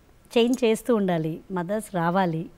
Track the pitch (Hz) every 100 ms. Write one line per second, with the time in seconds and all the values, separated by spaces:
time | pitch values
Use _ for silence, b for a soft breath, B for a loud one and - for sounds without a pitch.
0 | _ _ - 240 240 254 226 220 - 226
1 | 190 170 160 160 - 185 175 220 214 185
2 | 165 185 185 160 170